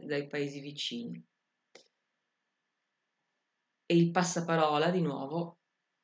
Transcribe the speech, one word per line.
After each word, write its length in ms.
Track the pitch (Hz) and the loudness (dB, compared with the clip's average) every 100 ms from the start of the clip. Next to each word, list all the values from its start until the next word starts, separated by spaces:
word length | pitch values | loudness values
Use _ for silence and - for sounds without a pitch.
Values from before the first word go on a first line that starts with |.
| - | -4
dai 220 | 143 143 | -4 -4
paesi 340 | 147 143 139 | -4 -4 -6
vicini 600 | 143 147 - - - 170 - _ _ _ _ - _ _ _ _ _ _ _ _ _ _ _ _ _ _ _ _ _ _ _ _ - | -12 -8 -8 -6 -10 -12 -16 _ _ _ _ -20 _ _ _ _ _ _ _ _ _ _ _ _ _ _ _ _ _ _ _ _ 2
e 100 | 170 | 4
il 140 | 170 | 6
passaparola, 800 | 175 175 - 170 165 156 147 160 | 4 0 0 0 2 4 4 2
di 100 | 180 | 2
nuovo, 560 | 156 135 135 160 170 - _ _ _ _ | 0 -2 -4 -4 -6 -10 _ _ _ _